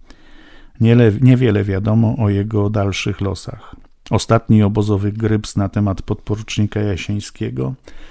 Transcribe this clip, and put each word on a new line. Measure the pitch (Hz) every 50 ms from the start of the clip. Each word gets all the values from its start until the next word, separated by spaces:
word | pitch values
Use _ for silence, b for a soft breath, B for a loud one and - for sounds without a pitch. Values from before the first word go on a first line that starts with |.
| B B B B B B B B B B B B B B B -
Niele-, | 113 113 117 123 120 110 101 113
niewiele | 127 127 127 123 131 117 101 101 98
wiadomo | 104 95 95 104 113 110 113 113 113 131 127
o | 110 101
jego | 101 101 101 110 110 104 101 104
dalszych | 107 104 98 98 92 - - 107 98 -
losach. | 101 95 95 - - - - - - - - - - - _ _ _ -
Ostatni | 120 101 - - 113 113 - - 110 107
obozowy | 104 98 107 110 101 107 104 95 101 104
gryps | 104 110 113 104 110 107 110 - -
na | 101 101 95
temat | - 107 104 98 92 -
podporucznika | - - 107 - - - 104 107 107 - - 107 104 101 - 104
Jasińskiego | 104 104 95 80 - - 104 101 - - - - 110 113 123 127 - 131 131 - B B B B B B